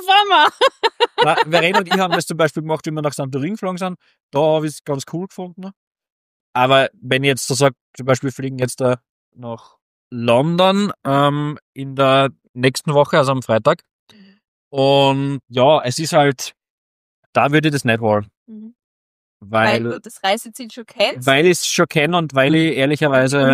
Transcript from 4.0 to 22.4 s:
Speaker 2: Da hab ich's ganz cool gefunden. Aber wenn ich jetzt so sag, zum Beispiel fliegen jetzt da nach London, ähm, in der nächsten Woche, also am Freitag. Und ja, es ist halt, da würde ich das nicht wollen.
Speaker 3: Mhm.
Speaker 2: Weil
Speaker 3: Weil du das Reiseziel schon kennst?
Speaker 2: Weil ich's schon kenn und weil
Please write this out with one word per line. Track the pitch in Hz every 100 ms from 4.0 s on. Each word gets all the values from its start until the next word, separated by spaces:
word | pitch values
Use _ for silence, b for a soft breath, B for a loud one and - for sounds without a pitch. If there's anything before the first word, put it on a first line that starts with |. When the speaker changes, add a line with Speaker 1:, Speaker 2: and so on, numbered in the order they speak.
| _ _ _
Speaker 2:
Da | 139
hab | 156 156
ich's | 156 143
ganz | - 139 -
cool | 165 190
gefunden. | - 180 175 190 - _ _ _ _ _ _ _
Aber | 123 127 135 131 -
wenn | 123 131
ich | 139
jetzt | 131 -
so |
sag, | 123 139 123 _ -
zum | 127
Beispiel | 131 139
fliegen | - 135 131
jetzt | 127 -
da | 127 123 _ _ _ -
nach | 123 117 - _ _ _ _
London, | 123 117 120 151 170 185 196 202 -
ähm, | 139 139 143 143 147 147 _
in | - 135
der | 135 135 135 135 - _
nächsten | 123 127 131 -
Woche, | 143 143 165
also | 131
am | 131
Freitag. | - 110 107 165 _ _ _ b 196 b _ _ _
Und | 139 135 139 139 135 139 139 -
ja, | 120 123 156
es | 123 123
ist | 156
halt, | 165 143 131 - - _ _ _ _ _ _ _
da | - 131
würde | 151 156
ich |
das | 143
nicht | 127 113
wollen. | 113 104 107 _ _
Speaker 3:
Mhm. | 214 220 240 _ _ _ _ _ _
Speaker 2:
Weil | 101 110 113 214
Speaker 3:
Weil | 117
du | 117
das | - -
Reiseziel | 190 220 240 - 233
schon | - 220
kennst? | - 208 247 127
Speaker 2:
Weil | 135 175
ich's | 170 -
schon | - 165
kenn | 160 147
und | 175 156
weil | 135